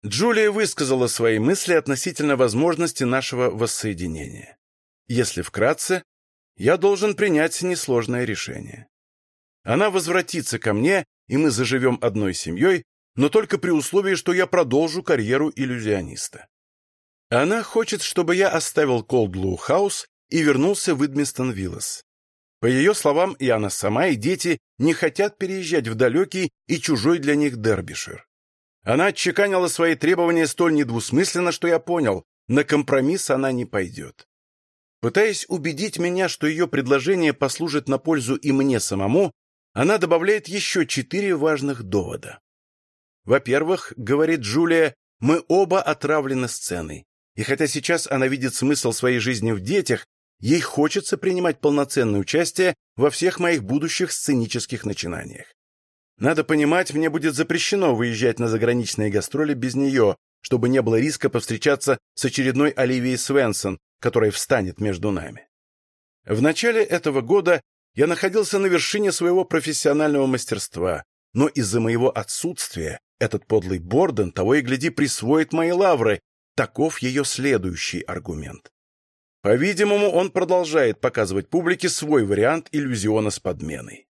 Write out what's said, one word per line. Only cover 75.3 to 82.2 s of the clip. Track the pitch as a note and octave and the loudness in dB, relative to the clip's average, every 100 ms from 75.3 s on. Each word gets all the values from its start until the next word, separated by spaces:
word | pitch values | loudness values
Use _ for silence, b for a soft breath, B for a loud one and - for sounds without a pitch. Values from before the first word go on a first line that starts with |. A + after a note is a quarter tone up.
| D#3 D#3 | 0 2
мои | E3 E3 | 0 0
лавры, | F3 G3 D3 A2 G2+ _ _ _ - | 2 2 4 2 0 _ _ _ -4
таков | A2+ - D#3 - | -4 -2 -2 -2
её | B2+ C3 | -2 -2
следующий | C3+ - C#3 A#2+ F#2 E2+ - F2 | -2 -2 0 0 -2 -6 -6 -6
аргумент. | - F2 E2 D#2 B1+ - - _ _ _ _ _ _ _ | -8 -10 -8 -10 -12 -16 -20 _ _ _ _ _ _ _
По-видимому, | G3 B2+ F3 F#3 G#3 G#3 G#3 | 2 2 2 0 2 4 4
он | F3 F#3 | 2 0
продолжает | F#3 F3+ F3+ E3 D#3 B2 G#2 | -2 2 2 2 2 2 2
показывать | B2+ A#2 G2+ F#2+ - | -2 0 0 -2 0
публике | E3+ E3+ F#3 F3+ | 0 0 0 -2
свой | - D3+ D3 | -4 2 2